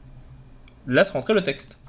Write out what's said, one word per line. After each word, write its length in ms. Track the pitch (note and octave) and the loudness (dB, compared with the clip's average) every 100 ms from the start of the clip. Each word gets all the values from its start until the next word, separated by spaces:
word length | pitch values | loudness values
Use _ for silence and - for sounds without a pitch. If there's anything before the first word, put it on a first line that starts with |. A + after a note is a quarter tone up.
| - - - - - - - - - | -20 -20 -20 -20 -20 -20 -20 -16 -2
laisse 240 | C3 G3 | 2 2
rentrer 240 | C3+ B2+ | 0 0
le 80 | G#3+ | 0
texte. 360 | D#3+ C#3 - - | 0 -6 -8 -20